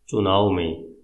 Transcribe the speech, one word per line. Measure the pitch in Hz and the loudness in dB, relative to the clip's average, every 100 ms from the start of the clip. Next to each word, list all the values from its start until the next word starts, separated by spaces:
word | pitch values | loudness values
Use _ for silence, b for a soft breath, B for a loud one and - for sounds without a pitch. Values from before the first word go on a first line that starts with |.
| - | -8
चुनाव | 110 98 98 104 | -2 2 2 2
में, | 92 82 78 - - | 0 -2 -6 -12 -20